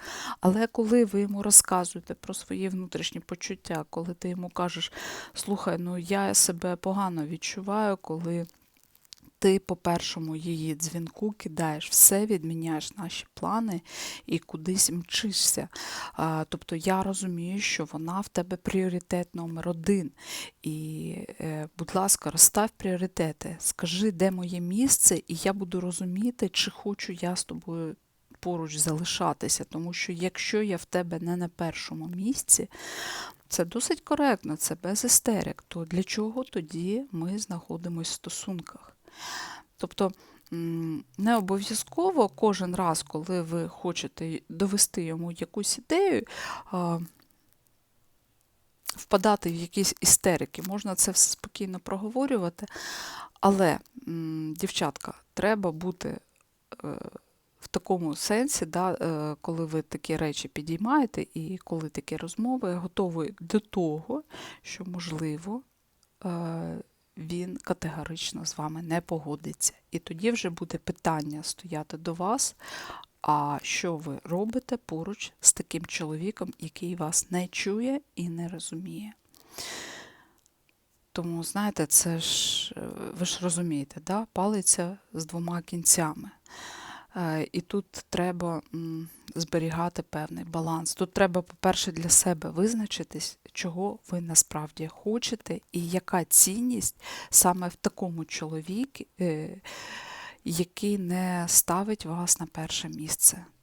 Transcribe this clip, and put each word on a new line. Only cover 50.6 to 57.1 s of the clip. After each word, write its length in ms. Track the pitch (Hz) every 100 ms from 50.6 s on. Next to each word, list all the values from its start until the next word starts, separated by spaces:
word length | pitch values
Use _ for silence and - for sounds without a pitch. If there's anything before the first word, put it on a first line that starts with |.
Можна 340 | 185 202 202 185
це 160 | -
все 200 | 180 -
спокійно 480 | - - - 196 185
проговорювати, 840 | - 190 214 254 277 240 175 - 208 - - - - - - _
але, 400 | 196 196 175 143 - - -
м, 460 | 165 160 160 156 156
дівчатка, 560 | 190 - 160 - - - _
треба 380 | - 190 220 180
бути, 380 | 156 180 175 - - - _ _ _ - -
е, 140 | - - -